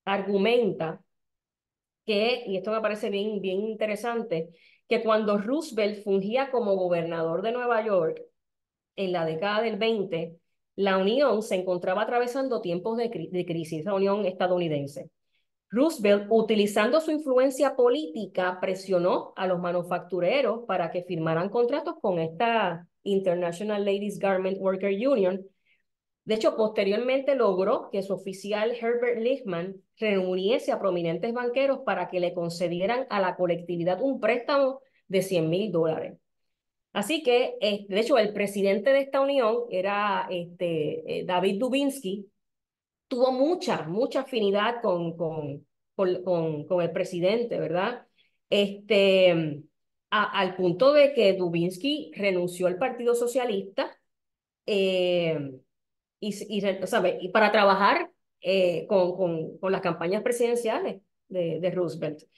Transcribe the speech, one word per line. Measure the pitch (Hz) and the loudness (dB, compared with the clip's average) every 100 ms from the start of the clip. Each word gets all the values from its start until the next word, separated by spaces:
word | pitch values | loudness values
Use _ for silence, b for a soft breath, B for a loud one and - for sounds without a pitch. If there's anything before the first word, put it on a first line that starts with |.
argumenta | - 202 190 202 208 240 220 165 160 - _ _ _ _ _ _ _ _ _ _ | -4 -2 0 2 4 4 2 0 -4 -6 _ _ _ _ _ _ _ _ _ _
que, | - 208 226 247 - | -2 2 2 0 -2
y | 190 | -6
esto | 214 | -2
me | 220 | -2
parece | 214 208 226 | -2 -2 -4
bien, | 202 214 208 | -2 -2 -4
bien | 190 185 | -2 -2
interesante, | 220 214 214 202 240 233 214 160 165 B B B - | -4 -2 -4 -2 -4 -4 -4 -4 -6 B B B -2
que | 226 | 0
cuando | 208 220 208 202 | 2 2 2 0
Roosevelt | 202 285 311 220 208 208 | 0 -2 -2 -2 -2 -2
fungía | 208 196 196 247 269 | -2 0 0 -2 0
como | 254 208 | -2 0
gobernador | 190 180 175 165 165 165 170 | 0 2 0 -2 -2 -2 -2
de | 208 | -2
Nueva | 240 247 226 220 | -2 0 0 2
York | 190 160 160 - _ _ _ _ _ _ - | 2 2 -2 -12 _ _ _ _ _ _ -6
en | 190 | -2
la | 180 | -2
década | 165 160 202 208 | -2 -2 -2 0
del | 226 208 | 0 0
veinte, | 226 226 190 165 165 165 _ _ _ | 0 0 -2 -4 -6 -10 _ _ _
la | - 196 190 | -2 2 4
Unión | 190 240 285 214 | 2 4 4 2
se | 214 | 0
encontraba | 190 180 180 180 190 | -2 -2 -2 0 -2
atravesando | 226 240 240 262 269 226 | 0 0 0 -2 -2 -2
tiempos | 180 175 214 226 | -2 -4 -2 -2
de | 226 | -4
cri-, | 190 160 | -4 -6
de | 180 180 | -4 -4
crisis, | 170 160 160 | -4 -4 -6
la | 160 | -2
Unión | 196 196 202 190 | 0 2 2 -2
estadounidense. | 185 185 180 170 147 139 - - _ _ _ _ _ - | 0 0 0 0 -2 -4 -10 -16 _ _ _ _ _ -6
Roosevelt, | 208 302 311 208 202 202 | 2 2 2 2 2 4
utilizando | 226 208 214 202 214 214 302 | 2 4 2 2 2 2 2
su | 320 | 2
influencia | 302 294 254 269 269 277 | -2 0 2 4 2 0
política, | 277 247 277 311 220 190 - 180 180 | 4 2 2 -2 -8 -8 -2 -2 -2
presionó | 190 185 - 180 175 269 - | -4 -4 0 2 2 0 -2
a | - 190 | -4 -2
los | 180 | 0
manufactureros | 180 175 170 180 160 185 180 269 240 226 - | 0 -2 -2 -4 -4 -2 0 2 2 -2 -2
para | 185 165 | -2 -2
que | 180 | -4
firmaran | 170 170 160 160 190 | -4 -2 0 0 0
contratos | 240 240 285 330 320 | 2 2 0 -4 -4
con | 220 175 | -2 0
esta | 160 165 233 226 190 170 - _ | -2 -2 0 2 0 -2 -10 _
International | 190 196 190 175 175 170 214 208 | -2 0 2 0 -2 -4 -4 -2
Ladies | 202 196 202 180 | 0 -2 -2 -2
Garment | 196 190 190 190 | 0 0 0 -2
Worker | 190 190 196 | -2 0 0
Union. | 196 254 262 185 190 - b b b b _ _ _ | 0 2 2 2 -2 -8 b b b b _ _ _
De | - | -4
hecho, | 220 311 - | 0 0 2
posteriormente | 214 214 196 208 240 269 269 | 0 2 0 0 0 0 2
logró | 269 220 185 190 269 - | 2 4 2 2 0 -2
que | 202 | -6
su | 190 | -4
oficial | 185 - 185 208 208 220 240 | -6 -6 -10 -6 -2 -2 -2
Herbert | 226 240 240 226 | -2 0 0 0
Lichtman | 226 269 226 170 185 190 _ - | 0 -2 -2 -4 -4 -10 _ -6
reuniese | 214 196 185 185 190 269 - | 0 0 0 0 0 0 0
a | 226 | -2
prominentes | 196 175 170 165 233 | 0 0 -2 -2 -4
banqueros | 233 240 240 269 262 | -2 -2 0 0 0
para | 240 185 180 | -2 -2 -2
que | 180 | -2
le | 175 | -2
concedieran | 175 170 170 180 175 196 240 262 | -2 -6 -2 -4 -2 -2 -2 -2
a | 202 | -2
la | 185 | -2
colectividad | 180 180 170 175 175 170 185 | 0 0 0 -4 -4 0 0
un | 269 254 | 0 0
préstamo | 214 247 240 285 269 269 b b b | -2 -4 -2 0 0 -2 b b b
de | 190 | -2
cien | 180 180 160 | 0 0 0
mil | 175 220 | -2 -2
dólares. | 170 160 160 165 - _ _ _ _ _ _ _ | 0 0 -2 -6 -12 _ _ _ _ _ _ _
Así | - 208 311 | -6 -2 -2
que, | 311 240 247 - | 2 2 2 -2
eh, | 208 202 - | -2 -2 -2
de | 190 | -2
hecho, | 233 269 | 2 4
el | 202 | 2
presidente | 202 196 202 196 208 220 | 0 -4 0 0 2 4
de | 269 | 2
esta | 269 277 | 2 0
unión | 277 277 226 233 240 | 2 2 2 0 -2
era, | 185 190 202 208 190 185 | -2 -2 0 0 -2 -2
este, | 175 170 - 175 160 151 156 - - | -6 -8 -6 -2 -2 -2 -4 -6 -6
eh, | |
David | 170 180 190 196 | -2 0 2 0
Dubinsky. | 254 269 277 269 185 208 - _ _ _ _ _ _ _ - | 0 0 0 -2 -6 -6 -10 _ _ _ _ _ _ _ -8
Tuvo | 247 254 | 2 2
mucha, | 254 285 349 - 165 | 4 2 2 0 -2
mucha | 151 185 269 294 | -2 -2 0 0
afinidad | 269 240 202 202 214 240 | -2 0 2 2 2 0
con, | 220 175 170 | 0 0 -2
con, | 165 165 156 147 143 - _ _ | -4 -4 -4 -8 -10 -14 _ _
con, | - 190 180 | -2 0 0
con, | 185 175 160 151 147 | 0 0 0 -4 -2
con | 180 | 0
el | 170 | 0
presidente, | 180 180 175 180 233 233 170 | -2 -4 0 2 2 0 -2
¿verdad? | 160 170 202 247 - _ _ _ - | -2 0 -2 -4 -14 _ _ _ -2
Este, | 202 202 202 - 208 196 190 185 165 160 147 - _ _ _ - | 2 2 -2 2 4 6 8 8 6 0 -6 -12 _ _ _ -4
a-, | 214 208 190 | 0 0 0
al | 185 180 | 0 2
punto | 185 175 262 | 0 4 6
de | 294 277 | 8 6
que | 277 202 | 6 4
Dubinsky | 180 180 170 175 185 277 294 - - | 4 0 0 -2 -2 -4 -4 -6 -4
renunció | 202 180 175 180 180 | 0 0 -2 0 -2
al | 180 | 0
Partido | 262 240 240 | -2 -2 0
Socialista, | 240 240 262 240 196 190 - 302 - _ _ _ _ _ _ | 0 0 0 0 -2 -4 -6 -6 -6 _ _ _ _ _ _
eh, | - 202 190 185 180 180 165 160 139 131 _ _ _ _ _ - | -4 0 2 2 2 2 0 -2 -4 -10 _ _ _ _ _ -12
y, | 208 196 - 208 | -8 -8 -6 -4
y | |
re-, | 196 185 185 | -2 -4 -2
¿sabe? | 226 180 - | 0 0 -2
Y | 180 | 0
para | 220 208 | 2 4
trabajar, | 214 196 190 202 302 349 _ _ _ | 6 6 6 4 2 -2 _ _ _
eh, | - 190 180 165 - | -2 2 2 0 0
con, | 196 180 180 | 2 2 0
con, | 185 165 160 - | -2 -2 -6 -6
con | 190 | -2
las | 190 | -2
campañas | 185 170 170 208 | -2 -2 -2 -2
presidenciales | 226 240 233 240 226 254 381 190 _ _ - | -2 0 0 0 0 -2 -4 -8 _ _ -10
de, | 180 170 156 | -4 -2 -2
de | 180 | -2
Roosevelt. | 175 175 165 151 151 - | 0 -2 -2 -8 -8 -16